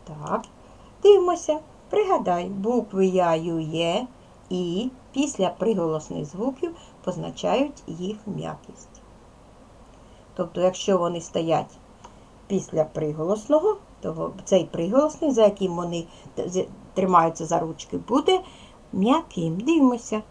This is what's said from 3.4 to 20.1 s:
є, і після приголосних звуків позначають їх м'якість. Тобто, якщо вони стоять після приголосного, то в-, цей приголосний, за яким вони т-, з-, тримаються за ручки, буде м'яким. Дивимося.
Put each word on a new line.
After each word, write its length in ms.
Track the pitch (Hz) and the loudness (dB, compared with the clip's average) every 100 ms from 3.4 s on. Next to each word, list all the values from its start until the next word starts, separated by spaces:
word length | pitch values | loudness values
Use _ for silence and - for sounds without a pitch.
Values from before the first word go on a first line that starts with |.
| 165 165 | 0 -4
є, 480 | 156 156 165 180 254 - - - - | -4 -2 0 -2 -4 -12 -20 -20 -8
і 400 | 180 175 175 254 - - | -4 -2 -2 -4 -8 -10
після 380 | 269 285 - 190 | -4 -4 0 -2
приголосних 760 | - 220 202 170 156 156 165 151 | 0 -2 0 0 -2 -6 -10 -10
звуків 500 | 175 247 262 349 330 - - | -6 -6 -4 -8 -8 -20 -10
позначають 800 | - 165 160 151 175 208 285 - - | -8 -6 -8 -6 -2 0 0 -6 -14
їх 300 | 165 185 214 - | -8 -8 -8 -8
м'якість. 760 | 160 160 - - - - - - - - - - - - - - - - - - - | -8 -8 -12 -16 -20 -20 -20 -20 -20 -20 -20 -20 -20 -20 -20 -20 -20 -20 -20 -20 -8
Тобто, 260 | 170 - | -6 0
якщо 360 | 180 185 - 190 | 0 0 0 2
вони 240 | 170 175 | 2 -4
стоять 560 | 165 175 165 156 - - - - - - - - - | -6 -4 0 0 -2 -14 -20 -20 -20 -20 -20 -20 -4
після 360 | 196 143 165 | -4 -2 -2
приголосного, 960 | 156 156 156 151 160 214 214 294 370 392 - - | -2 -2 -4 -4 -2 -4 2 2 2 -2 -6 -12
то 120 | 180 | -10
в-, 200 | 160 165 - | -6 -8 -8
цей 220 | - 196 151 | 2 2 2
приголосний, 680 | 160 170 247 302 302 311 | -4 0 2 2 0 0
за 120 | 220 | 6
яким 320 | 214 208 190 170 | 4 4 -4 -2
вони 320 | 175 170 165 - - - | -4 -6 -8 -14 -16 -8
т-, 140 | - | -4
з-, 180 | 180 - - - | -2 -4 -8 -10
тримаються 520 | - 185 180 165 165 160 | -2 4 4 4 0 -2
за 140 | 165 | -2
ручки, 380 | 165 156 - 180 | -2 -8 -10 -10
буде 440 | 160 247 294 370 370 - - - - | 0 2 4 0 0 -20 -20 -20 -10
м'яким. 680 | - 202 302 330 - 165 165 | -2 2 2 0 -6 -4 -2
Дивимося. 640 | 240 330 262 240 - | 0 4 4 2 -4